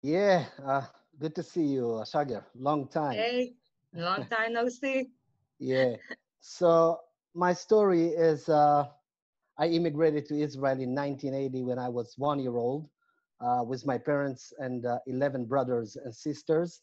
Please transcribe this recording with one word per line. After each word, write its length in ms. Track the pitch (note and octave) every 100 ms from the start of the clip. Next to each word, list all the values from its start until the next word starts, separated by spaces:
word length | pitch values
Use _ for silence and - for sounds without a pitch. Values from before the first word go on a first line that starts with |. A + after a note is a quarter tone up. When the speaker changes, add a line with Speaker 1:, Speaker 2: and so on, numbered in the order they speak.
Speaker 1:
Yeah, 420 | C3+ E3 G3+ F#3 C3 - C3+
uh, 200 | C#3 C3 _ _ D3+
good 160 | D#3 D#3
to 80 |
see 200 | E3 -
you, 300 | D3+ C3+ A#2+
uh, 100 | A2+
Shager. 400 | A2 D#3 C#3+ A2 - A#2+
Long 300 | C3+ D3+ C3+
time. 240 | E3 D3+
Speaker 2:
Hey, 400 | B2+ A3+ B3 B3 - _ _ _
long 320 | E3+ E3+ F#3+ F#3
time 260 | A#3 A3+
no 160 | A#3 A#3+
see. 400 | A#3+ C#4 C4+ C4 _ _
Speaker 1:
<laughs> 260 | _ _ _
Yeah. 360 | C3 C3 C3 A2+ - - _ _
So 580 | - - F3 E3 E3 E3 - _ _
my 200 | E3+ F3+
story 540 | F3+ - G#3+ G3+ F3 E3+
is, 420 | D#3+ E3 D3+ D#3+
uh, 340 | D3+ D3 D3 D3 - _ _ _ _ _ -
I 100 | D#3+
immigrated 580 | E3 E3+ D3 D#3+ D3+ D3
to 100 | D3
Israel 400 | D3+ C3 C3+ C3+
in 120 | B2+
nineteen 400 | C3 C#3+ C#3 C#3+
eighty 300 | C3+ C3+ C3
when 160 | B2 B2
I 80 | B2+
was 280 | A#2+ A2+ -
one 220 | C#3 C#3+
year 180 | C3 A#2+
old, 320 | A#2+ C#3 D#3 _ _ _ _ _
uh, 240 | B2 B2 A#2
with 200 | C3 C#3
my 120 | B2
parents 540 | C3+ C#3+ C#3+ B2+ - -
and, 260 | C3 B2 A#2+
uh, 140 | B2 -
eleven 380 | B2+ C#3 C3 A#2
brothers 500 | C3+ B2 B2 A2+ -
and 180 | C3
sisters. 680 | A#2 D#3 D3 - D#3+ F3 -